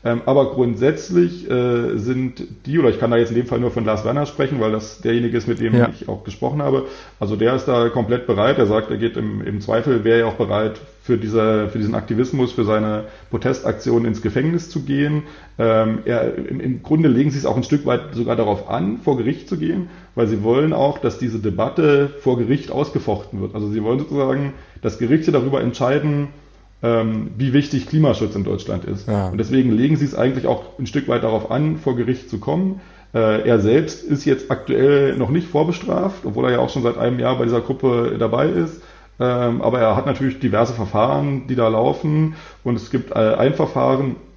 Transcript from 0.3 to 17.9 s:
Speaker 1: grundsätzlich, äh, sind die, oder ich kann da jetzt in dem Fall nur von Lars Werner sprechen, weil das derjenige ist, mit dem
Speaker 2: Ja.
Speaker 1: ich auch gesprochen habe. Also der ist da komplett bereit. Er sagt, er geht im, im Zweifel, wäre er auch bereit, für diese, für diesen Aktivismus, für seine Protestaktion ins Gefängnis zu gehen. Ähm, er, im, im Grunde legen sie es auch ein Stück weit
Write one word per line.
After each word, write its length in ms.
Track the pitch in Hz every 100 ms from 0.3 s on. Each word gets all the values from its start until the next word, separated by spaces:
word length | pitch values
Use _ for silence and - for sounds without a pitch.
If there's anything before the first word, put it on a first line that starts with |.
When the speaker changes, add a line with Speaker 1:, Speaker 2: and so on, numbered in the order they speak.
| 139 135
Speaker 1:
grundsätzlich, 960 | 131 120 101 135 160 - 175 175 - -
äh, 480 | 127 123 120 120 -
sind 460 | 110 127 127 - - - -
die, 140 | 160
oder 100 | 131
ich 80 | 104
kann 140 | 117
da 60 | 117
jetzt 120 | 113
in 60 | 117
dem 100 | 123
Fall 140 | 117
nur 100 | 123
von 140 | 120
Lars 200 | 107 107
Werner 220 | 110 139 143
sprechen, 340 | - 139 139
weil 120 | 110
das 280 | 110 107 -
derjenige 360 | 117 117 120 120
ist, 100 | 104
mit 140 | 113
dem 160 | 110 120
Speaker 2:
Ja. 120 | 120
Speaker 1:
ich 140 | - -
auch 160 | 101
gesprochen 360 | - 98 127 147
habe. 260 | 143 135 135 - - -
Also 160 | 101 107
der 180 | 113
ist 120 | 127 135
da 220 | 123 117
komplett 380 | 123 107 123 -
bereit. 320 | 101 113 139
Er 80 | 104
sagt, 240 | 110 110
er 60 | 113
geht 200 | 113 120
im, 260 | 107 104
im 180 | 101 104
Zweifel, 420 | 101 113 131 120
wäre 180 | 110 117
er 60 | 117
auch 80 |
bereit, 460 | 107 101 101 110 110 - -
für 140 | - 113
diese, 520 | 107 110 110 107 104
für 100 | 113
diesen 160 | 107
Aktivismus, 580 | 110 104 113 127 139 123
für 120 | -
seine 400 | 107 107 107 107 107 - -
Protestaktion 760 | 113 127 135 - - 123 117
ins 180 | 117 107
Gefängnis 480 | 104 127 151 165 165
zu 120 | 156
gehen. 400 | 139 139 147 151 151 - - -
Ähm, 420 | 113 110 110 110
er, 320 | - 120 120 -
im, 240 | - 135
im 220 | 127 123
Grunde 260 | - 156 160
legen 220 | 120 147
sie 80 | 135
es 80 | 131
auch 100 | 120
ein 80 |
Stück 200 | 123 147
weit 140 | 127